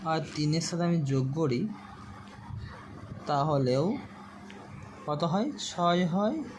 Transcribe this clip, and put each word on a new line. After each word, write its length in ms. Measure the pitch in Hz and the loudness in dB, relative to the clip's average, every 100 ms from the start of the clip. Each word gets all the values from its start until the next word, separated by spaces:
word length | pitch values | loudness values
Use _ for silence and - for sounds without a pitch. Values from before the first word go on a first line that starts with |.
| 170 | 2
আর 140 | 160 147 | 0 0
তিনের 320 | - 151 160 | 0 2 2
সাথে 200 | 170 170 | 2 0
আমি 140 | 170 170 139 | 2 4 4
যোগ 200 | 135 131 | 2 2
করি, 280 | 147 156 123 214 - - - - - - - - - - - - - - - - | 2 2 2 0 -4 -12 -16 -14 -14 -16 -16 -10 -10 -10 -12 -14 -14 -12 -10 -2
তাহলেও 600 | 147 147 143 127 127 170 269 - - - - - - - - - - | 2 4 4 4 4 2 0 -6 -14 -16 -16 -16 -16 -14 -14 -14 -10
কত 180 | - 147 | -4 0
হয়? 240 | 165 185 262 294 | 2 2 0 -2
ছয় 400 | - - 175 175 180 | -8 2 4 6 4
হয়। 320 | 175 214 320 247 | 4 2 0 -6